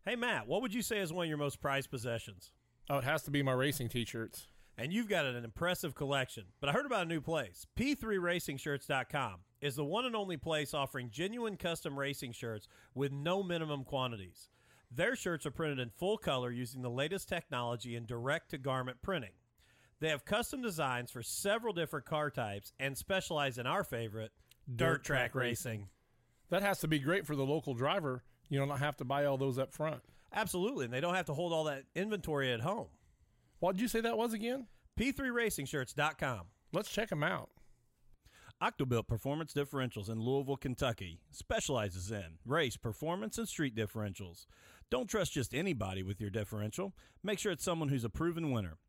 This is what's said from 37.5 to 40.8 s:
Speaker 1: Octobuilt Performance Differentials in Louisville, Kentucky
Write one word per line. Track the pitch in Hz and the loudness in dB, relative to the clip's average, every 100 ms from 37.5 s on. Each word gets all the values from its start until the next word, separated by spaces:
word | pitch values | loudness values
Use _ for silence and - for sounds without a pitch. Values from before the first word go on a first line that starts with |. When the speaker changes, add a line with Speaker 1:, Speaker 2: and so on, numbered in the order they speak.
| _ - - _ _ - - - - - - | _ -20 -20 _ _ -20 -20 -20 -20 -20 -2
Speaker 1:
Octobuilt | 208 - 135 117 - | -2 0 2 2 2
Performance | 113 135 151 156 | -2 0 -2 -2
Differentials | 143 139 139 127 - 98 | -2 0 0 0 -2 -4
in | 110 | 0
Louisville, | 113 139 135 139 | 2 2 2 -2
Kentucky | 135 120 | -2 2